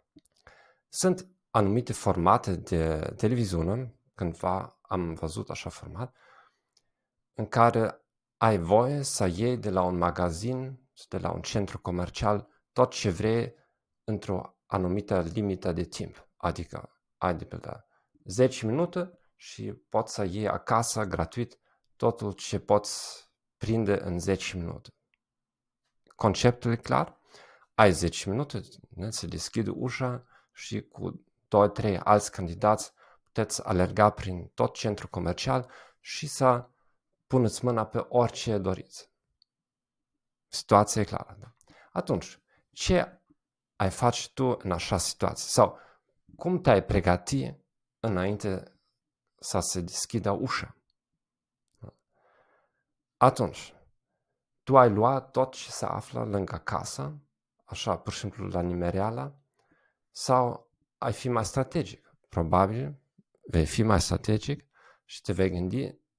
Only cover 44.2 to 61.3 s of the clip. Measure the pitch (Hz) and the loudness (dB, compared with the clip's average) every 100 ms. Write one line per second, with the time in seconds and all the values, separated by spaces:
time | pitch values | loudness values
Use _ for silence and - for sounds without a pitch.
44.2 | - - 131 117 101 87 - 98 - - | -6 -2 0 0 -2 -2 0 0 -2 -2
45.2 | 92 - - - 104 - - _ _ _ | -4 -2 -2 4 4 4 -20 _ _ _
46.2 | _ - 170 180 - 104 - 101 87 87 | _ -6 -2 0 4 4 4 2 4 2
47.2 | - 135 123 139 _ _ _ _ 113 95 | 0 -4 -4 -10 _ _ _ _ -2 0
48.2 | 92 104 104 92 - _ _ _ _ _ | -2 -2 -4 -4 -8 _ _ _ _ _
49.2 | _ _ - 98 85 92 85 - - 113 | _ _ -4 -2 -2 -4 -4 -6 -4 -2
50.2 | 95 101 - - - - _ _ _ _ | 0 -2 -2 -4 -6 -14 _ _ _ _
51.2 | _ _ _ _ _ _ - _ _ _ | _ _ _ _ _ _ -20 _ _ _
52.2 | _ _ _ _ _ _ _ _ _ _ | _ _ _ _ _ _ _ _ _ _
53.2 | 123 131 101 - - - _ _ _ _ | 4 4 -4 -4 -18 -20 _ _ _ _
54.2 | _ _ _ _ - 131 120 101 113 135 | _ _ _ _ 6 8 8 8 4 2
55.2 | - - 131 - - - - - - 120 | -2 -2 -2 -4 -14 -8 -6 -6 -6 -8
56.2 | 113 101 92 - - 95 - - 139 151 | -4 -2 -2 -6 -6 -6 -6 -8 -10 -12
57.2 | _ _ _ _ _ - - 87 - - | _ _ _ _ _ -8 -4 -4 -4 -8
58.2 | 104 - 95 90 87 87 87 92 104 117 | -10 -8 -6 -4 -2 -2 -2 0 -2 -4
59.2 | 139 139 _ _ _ _ _ _ _ - | -10 -12 _ _ _ _ _ _ _ -10
60.2 | - 127 123 - _ _ _ _ 135 110 | 2 4 4 -2 _ _ _ _ -4 -2
61.2 | 131 | -2